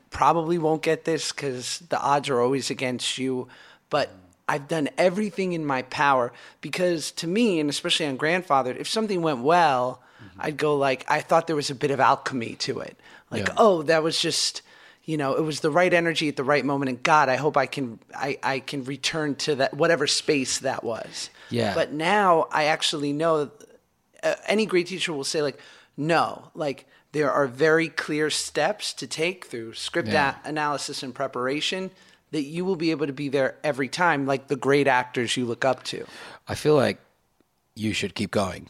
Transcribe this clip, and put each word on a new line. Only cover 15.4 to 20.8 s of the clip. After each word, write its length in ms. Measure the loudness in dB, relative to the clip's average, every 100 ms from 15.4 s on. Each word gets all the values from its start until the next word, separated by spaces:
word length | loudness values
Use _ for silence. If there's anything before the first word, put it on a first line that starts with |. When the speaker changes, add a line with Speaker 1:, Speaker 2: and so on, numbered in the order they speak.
Speaker 1:
was 180 | -2 -2
the 100 | 2
right 220 | 4 4
energy 340 | 4 2 0 -2
at 80 | -2
the 80 |
right 220 | 2 2 2
moment. 240 | 0 -2
And 120 | -4
God, 280 | 4 4 6
I 80 | 2
hope 180 | 2 2
I 100 | 0
can, 320 | -4 -8 -10 _
I, 240 | -8 -6 -4
I 160 | -4 -4
can 240 | -6 -8
return 520 | -8 -6 -4 -2 -4 -2
to 200 | -2 0
that, 200 | 0 2
whatever 320 | 2 2 2
space 500 | 0 0 0 0 -4
that 240 | -4 -4